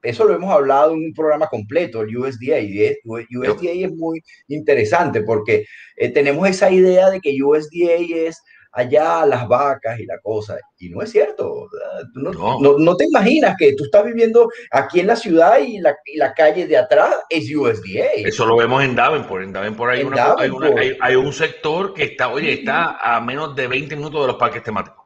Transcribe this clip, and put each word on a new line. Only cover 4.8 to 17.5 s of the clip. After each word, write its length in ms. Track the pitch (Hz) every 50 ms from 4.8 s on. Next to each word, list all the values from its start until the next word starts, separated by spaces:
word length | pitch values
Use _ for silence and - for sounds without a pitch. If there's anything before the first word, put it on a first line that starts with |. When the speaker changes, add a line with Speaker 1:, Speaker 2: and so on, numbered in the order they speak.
| 110 107 170 170 175 135 98 113 107
Speaker 1:
porque, 420 | 110 117 107 104 - 110 104 107 - - - - - _
eh, 140 | - 117 123
tenemos 380 | 120 151 143 143 139 151 185 196
esa 220 | 185 185 202 190
idea 400 | 185 185 185 185 180 185 185 190
de 100 | 190 190
que 160 | - 147 139 135
U 140 | 135 143 151
S 120 | 156 151 151
D 200 | 156 175 175 170
A 360 | 170 170 175 170 165 165 160 165
es 120 | 165 - _ _ _ _ _ _
allá, 540 | _ - 123 123 135 151 156 165 170 165 160
las 220 | 143 127 120 120 98
vacas 520 | 120 123 143 143 135 - _ 113 117 117
y 60 | 104
la 140 | - - -
cosa, 360 | _ 104 110 107 104 - 85 69 - _ _ _
y 120 | 90 87
no 120 | 85 104
es 100 | 214 226
cierto, 560 | - - - - - - - - - - - - -
¿verdad? 340 | - - - - - - - _
Tú 60 | 127
no, 120 | 139 170
Speaker 2:
No. 280 | 185 - 85 107 127 117
Speaker 1:
no, 180 | 135 143 143 143
no 180 | 156 165 185
te 100 | 185 302
imaginas 500 | 330 320 247 196 233 285 320 269 196 151 -
que 160 | 165 143 131
tú 120 | - 147
estás 200 | - - 202 208
viviendo 420 | 240 233 233 226 226 220 233 233 226 - - - -
aquí 300 | - 135 143 - - 175
en 80 | 175 196
la 80 | 233
ciudad 420 | - - 214 165 160 165 185 226 269
y 200 | 285 254 220 196
la, 180 | 170 151 143 - _
y 120 | - 143 156
la 180 | - - -
calle 320 | - 156 156 156 180 175 147
de 100 | 156 127
atrás 380 | 123 - 156 - - - 311 - - -
es 200 | 160 160 139 123